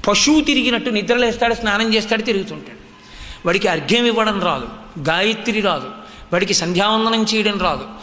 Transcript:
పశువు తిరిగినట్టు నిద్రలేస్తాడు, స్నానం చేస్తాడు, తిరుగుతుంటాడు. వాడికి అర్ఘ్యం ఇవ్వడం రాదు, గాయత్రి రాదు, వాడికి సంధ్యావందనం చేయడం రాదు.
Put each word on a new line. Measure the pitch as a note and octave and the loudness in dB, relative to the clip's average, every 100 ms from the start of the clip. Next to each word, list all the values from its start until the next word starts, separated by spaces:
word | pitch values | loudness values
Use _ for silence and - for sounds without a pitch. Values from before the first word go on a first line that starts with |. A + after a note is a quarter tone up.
| - | 2
పశువు | G3+ - D#4 | 2 6 4
తిరిగినట్టు | D4 C4+ A#3+ A#3 C4 | 4 2 2 0 0
నిద్రలేస్తాడు, | G#3+ G3 A#3+ A#3+ A3 A#3 | -2 0 2 2 2 0
స్నానం | A#3 A3 G3+ A3+ | 0 0 0 2
చేస్తాడు, | A3 G#3 A3 | 0 0 -2
తిరుగుతుంటాడు. | A3 G3+ F#3+ D3+ - - - - - - - - F3 | 0 -2 -2 -10 -14 -20 -20 -20 -20 -18 -16 -6 -2
వాడికి | F#3+ G3+ | 0 2
అర్ఘ్యం | E3 C#3 A3+ | 0 2 2
ఇవ్వడం | A#3+ A3+ G#3+ G3+ | 4 2 0 0
రాదు, | F3 C#3+ A2+ - - - C#3+ | 0 -2 -6 -14 -16 -6 -2
గాయత్రి | E3 G#3 A3 A#3 G#3+ | 2 2 0 -2 0
రాదు, | G3 D#3 - - - - - | 0 -2 -6 -14 -18 -20 -4
వాడికి | F3 F#3+ | -2 0
సంధ్యావందనం | - E3+ F3+ G3+ A3 A3+ A3+ | 0 0 0 2 2 2 0
చేయడం | G#3+ A3 G#3 G3+ | 0 2 0 0
రాదు. | F3+ C#3 C3+ - | -2 -2 -8 -16